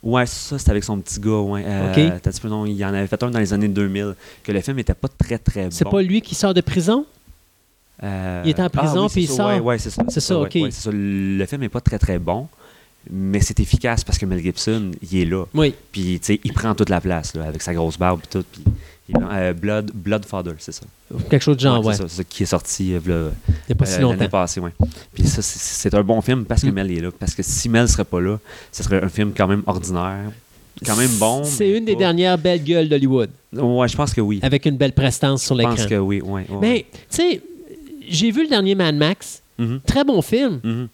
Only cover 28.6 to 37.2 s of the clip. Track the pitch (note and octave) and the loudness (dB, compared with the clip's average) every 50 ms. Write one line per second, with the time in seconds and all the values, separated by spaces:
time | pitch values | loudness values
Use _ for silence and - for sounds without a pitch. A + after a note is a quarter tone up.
28.6 | - - - - - - G#2 F#2+ F2 F#2+ E2+ - G#2 G#2 G2 - G2+ F#2 G2 G2+ | -20 -16 -12 -8 -2 0 2 2 2 0 0 0 0 0 2 0 2 2 2 2
29.6 | G2+ - G2 F#2 E2+ F2+ F#2 F2 F2 F#2 G2 G2 G2+ G#2+ G#2+ A2+ _ _ _ - | 2 0 -2 -2 -2 -4 -2 -2 -2 -2 -4 -6 -8 -10 -12 -14 _ _ _ -20
30.6 | - - _ - - - G#2+ G#2+ B2 C3 A#2+ G#2+ G#2 A2 A#2+ C3+ D3 D3 C#3+ B2 | -20 -20 _ -10 -4 -2 0 2 2 2 2 2 2 2 2 0 -2 -4 -2 0
31.6 | G#3 G3 G3 A3+ A3+ A3 G#3 E3 F#3+ F3+ E3+ E3+ F3+ F#3 F3+ F3 D3+ F#3 F3+ E3+ | 2 2 2 2 2 0 0 2 2 2 2 4 4 4 2 2 2 2 2 2
32.6 | D3 C#3 E3+ E3+ E3 D#3+ D3 C#3+ C3+ C3 C3 C3 A#2 G2+ - - _ _ - A#2 | 0 2 2 2 4 4 4 4 4 4 4 4 2 0 -4 -14 _ _ -6 0
33.6 | C#3 A#2+ B2 B2 B2+ A#2 - - D3 C#3+ - - A2 G2+ G#2+ G2+ F#2 C3 C#3+ C#3 | 2 2 4 4 2 2 2 0 -2 0 0 0 0 0 0 0 0 2 2 2
34.6 | - E3 C#3+ B2+ C#3+ C3+ B2+ - C#3 C3 A#2 - - C#3 C#3 C3 - - C3+ B2 | 2 2 2 2 0 2 4 4 2 2 2 2 2 2 2 0 0 0 2 2
35.6 | A#2 A#2+ A#2+ A2+ A2+ G2+ G#2+ G2+ G2 F#2+ G2+ G2+ - F#2 G2 G2 F#2 F2+ F#2+ G2+ | 4 2 2 2 0 2 2 2 2 2 0 -2 -2 -4 -6 -6 -6 -6 -4 0
36.6 | G2+ D#3 B3 B3+ - - - - - _ - - | 0 2 2 0 -2 -6 -18 -20 -16 _ -2 0